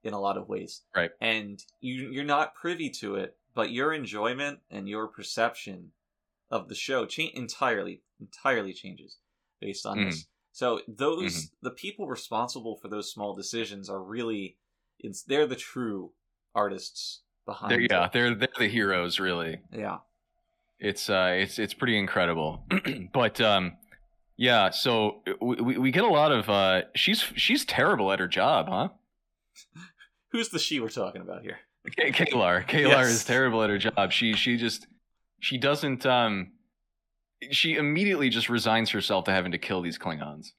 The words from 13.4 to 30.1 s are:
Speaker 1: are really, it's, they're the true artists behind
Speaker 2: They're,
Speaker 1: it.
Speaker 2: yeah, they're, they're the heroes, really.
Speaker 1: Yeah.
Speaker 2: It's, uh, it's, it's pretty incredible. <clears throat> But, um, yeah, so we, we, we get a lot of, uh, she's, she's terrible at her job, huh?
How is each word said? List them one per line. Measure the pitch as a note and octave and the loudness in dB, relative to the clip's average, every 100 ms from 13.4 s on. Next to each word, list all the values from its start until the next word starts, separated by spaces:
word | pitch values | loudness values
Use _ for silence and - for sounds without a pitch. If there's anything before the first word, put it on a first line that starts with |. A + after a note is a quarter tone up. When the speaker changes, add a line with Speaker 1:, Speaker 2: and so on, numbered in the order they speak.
| F#2+ A#2 G#2+ G2+ G2 | -8 -6 -6 -10 -10
Speaker 1:
are | F#2+ | -10
really, | F#2+ A2+ A#2 G#2+ F#2+ _ _ _ _ _ | -8 -6 -4 -4 -8 _ _ _ _ _
it's, | - F#2+ | -14 -14
they're | - C#3 D3 | -2 2 2
the | B2+ | 0
true | - - A#2+ G2 F2 _ _ _ _ | -10 -6 -6 -6 -10 _ _ _ _
artists | - G#2 F#2+ - - - - _ _ - | -2 0 -2 -10 -10 -12 -12 _ _ -14
behind | G2+ G#2 | -10 0
Speaker 2:
They're, | A#2+ | 2
Speaker 1:
it. | A#2+ | 4
Speaker 2:
yeah, | F#2+ F2+ | 4 4
they're, | A#2+ A#2+ A2 | 2 2 2
they're | B2 - | -2 0
the | A2 | 0
heroes, | A#2+ G2+ F#2 F2 F2 | 2 2 2 0 -2
really. | F#2 E2+ E2 E2+ - | 0 -2 -4 -8 -12
Speaker 1:
Yeah. | - G#2 F#2 _ _ _ _ _ _ _ _ | -8 -6 -8 _ _ _ _ _ _ _ _
Speaker 2:
It's, | G2+ G2 - | -4 -4 0
uh, | F#2+ F#2 F#2 | 2 4 2
it's, | G2 - | 0 -2
it's | G#2 | -4
pretty | - B2 A2 | -2 0 2
incredible. | F#2+ - F2 E2 D#2 - - - - | 2 2 2 2 -2 -6 -2 -2 -2
<clears throat> | D#3+ F#2 | -6 -4
But, | C3+ A2+ - | 2 2 4
um, | A2+ G2+ F2+ - _ - _ _ _ - | 4 4 2 -6 _ -20 _ _ _ 0
yeah, | B2 A#2 F#2+ | 4 6 4
so | - C3 A2+ G#2+ - - - | 2 2 4 2 0 -6 -2
we, | A#2+ B2+ | -2 0
we, | A#2+ B2+ | 0 2
we | C3 | 2
get | C3+ | 4
a | A3+ | 4
lot | D#3 D3+ | 6 6
of, | B2+ G#2 | 4 4
uh, | G2+ F#2+ F#2 - - | 4 6 4 0 0
she's, | - A2 - - | 2 2 -2 0
she's | - C#4 | 2 2
terrible | - - D3+ F#3 F#2+ | 0 2 2 4 2
at | G2 | 2
her | F#2 | 0
job, | F2+ A2+ D3+ - | 2 4 4 2
huh? | F#3 E3 - _ _ _ _ _ - - - F3+ _ - | -2 -4 -6 _ _ _ _ _ -20 -20 -20 -20 _ -20